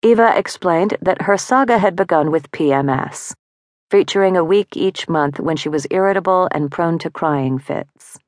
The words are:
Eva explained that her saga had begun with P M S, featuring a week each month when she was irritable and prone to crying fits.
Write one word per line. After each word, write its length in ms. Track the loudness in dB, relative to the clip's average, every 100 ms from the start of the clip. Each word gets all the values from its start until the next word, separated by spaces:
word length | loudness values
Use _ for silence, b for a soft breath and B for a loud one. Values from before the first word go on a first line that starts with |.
Eva 340 | 4 4 4 2
explained 580 | -2 -4 -2 0 0 -2
that 200 | -2 -2
her 140 | 0 -2
saga 420 | 2 0 2 2
had 180 | 2 0
begun 340 | 0 2 2
with 220 | -2 -4
P 200 | -2 0
M 160 | 2 0
S, 460 | -2 -4 -10 -16 -18 _ _ _ _ _
featuring 460 | 2 2 2 2 2
a 80 |
week 320 | 2 2 0 -2
each 320 | -4 -4 -4
month 320 | 0 0 -2
when 160 | -4 -4
she 140 | -4
was 160 | -4 -2
irritable 560 | 0 0 0 0 0 0
and 180 | -2 -4
prone 280 | -2 -2 -2
to 100 | -6
crying 500 | -4 -2 0 -2 -4
fits. 600 | -6 -8 -8 _ -20 -20